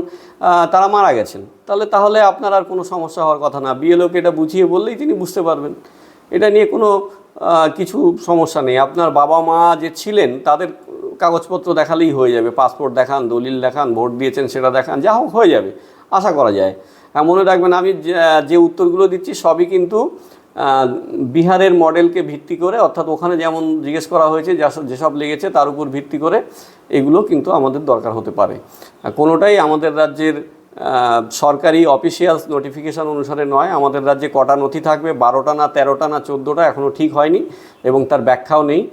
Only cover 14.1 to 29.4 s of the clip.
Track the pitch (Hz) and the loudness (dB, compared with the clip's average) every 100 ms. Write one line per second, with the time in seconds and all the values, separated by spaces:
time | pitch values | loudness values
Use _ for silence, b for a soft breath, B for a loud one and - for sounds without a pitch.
14.1 | 120 135 131 135 143 131 127 131 139 175 | -2 -4 -2 -4 -2 0 0 -2 -2 0
15.1 | 220 262 190 208 127 98 - B B B | 0 0 2 4 4 0 -8 B B B
16.1 | 190 196 151 120 101 95 95 B B B | -2 0 2 2 2 0 -2 B B B
17.1 | 143 151 185 190 185 180 180 185 185 156 | -2 2 4 4 4 2 2 0 -2 -4
18.1 | 175 165 156 143 175 170 165 180 175 190 | 2 4 4 4 4 4 2 0 2 2
19.1 | 180 - - 170 160 175 185 175 - 285 | 0 -6 -4 0 0 0 0 0 0 -2
20.1 | B B B B - 139 135 131 - - | B B B B -4 0 2 0 -2 -8
21.1 | 139 135 139 170 185 190 180 160 160 170 | -6 -2 0 2 4 4 4 4 4 2
22.1 | 180 151 147 - 165 175 226 170 - 160 | 0 -6 -10 -10 -4 -2 0 0 0 -4
23.1 | 156 175 175 165 160 160 156 135 160 156 | -4 -2 -2 -2 -2 -2 -4 -4 -6 -2
24.1 | 175 156 160 156 175 147 151 139 127 156 | 0 2 0 -2 0 0 -2 -8 -4 -4
25.1 | 147 147 151 190 165 143 143 147 135 139 | -2 -4 -4 -2 0 0 -2 -6 -8 -8
26.1 | 156 160 202 - B B B _ 143 139 | -4 0 0 -2 B B B _ 0 4
27.1 | 170 208 151 135 180 135 135 151 117 110 | 2 4 0 0 0 0 -2 0 0 0
28.1 | 110 107 - 98 101 - - - _ - | -6 -6 -2 -2 -4 -16 -20 -20 _ -10
29.1 | - 151 160 | 0 2 4